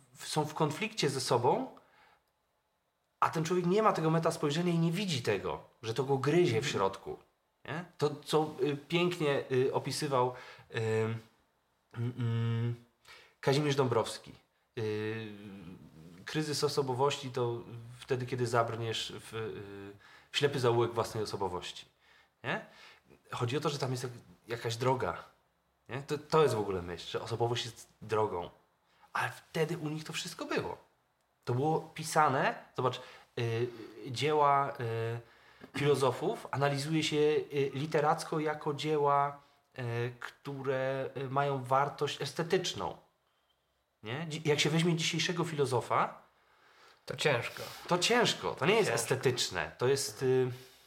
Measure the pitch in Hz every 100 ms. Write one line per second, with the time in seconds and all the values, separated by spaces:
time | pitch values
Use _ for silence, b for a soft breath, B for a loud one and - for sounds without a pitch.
0 | _ - - 156 151 - 156 - 220 -
1 | 147 127 - 123 123 202 262 - B B
2 | B B _ _ _ _ _ _ _ _
3 | _ _ - 160 160 180 170 202 220 -
4 | 160 160 165 160 151 151 175 170 165 170
5 | 202 135 117 98 90 71 - _ 110 113
6 | 131 135 131 165 170 113 - 104 98 -
7 | 76 - _ _ _ _ - 151 175 -
8 | 147 143 - 156 156 - 147 139 - 170
9 | 175 170 151 135 - 131 131 123 135 123
10 | 151 135 127 127 B B - 117 110 110
11 | 110 113 - _ _ _ _ _ _ 120
12 | 117 127 117 117 117 117 120 120 - _
13 | B B B B - 135 151 135 127 120
14 | 104 - - - _ _ _ - 107 107
15 | 107 110 110 104 104 98 82 82 80 -
16 | 80 - - 156 151 135 147 151 135 123
17 | 143 139 131 123 120 117 107 117 - -
18 | - 127 123 123 120 120 113 110 113 110
19 | - - - 110 110 - 101 101 98 101
20 | B B B - 143 139 123 117 113 113
21 | - 110 104 101 98 90 - - - _
22 | b b b _ 127 196 - B B B
23 | _ - _ - 120 143 165 139 131 127
24 | 127 - - - - 113 117 113 127 127
25 | 95 82 - _ _ _ _ _ - 123
26 | 139 147 - 160 147 113 101 95 87 82
27 | - 113 - 113 117 120 120 - - _
28 | 107 110 107 90 85 - _ _ b b
29 | b - 123 - - 170 156 147 151 156
30 | - 160 175 - 294 311 92 - - _
31 | _ _ _ _ - 123 151 160 - -
32 | 160 160 151 131 196 233 - - 127 127
33 | B B B - 117 113 120 - - -
34 | - 120 143 151 143 139 139 - 117 113
35 | 113 117 B B B B - 127 143 135
36 | 131 120 156 - - 131 143 139 147 160
37 | 156 151 147 151 - 143 139 135 156 156
38 | 147 165 - 160 151 151 156 139 151 151
39 | 143 143 143 - B B _ - 120 117
40 | 123 123 - - 139 139 131 131 131 135
41 | 131 139 135 135 143 139 123 135 143 -
42 | 143 - 151 - 165 190 180 104 87 -
43 | _ _ _ _ _ _ _ _ _ _
44 | 107 135 165 156 147 143 151 165 170 165
45 | - 165 - 165 156 147 131 123 - 123
46 | 196 - - _ b b b b b b
47 | - - 156 120 - - - - - 175
48 | 175 240 185 - 92 - 147 226 139 117
49 | - 123 135 117 - 90 78 - 123 139
50 | - 107 131 127 127 123 B B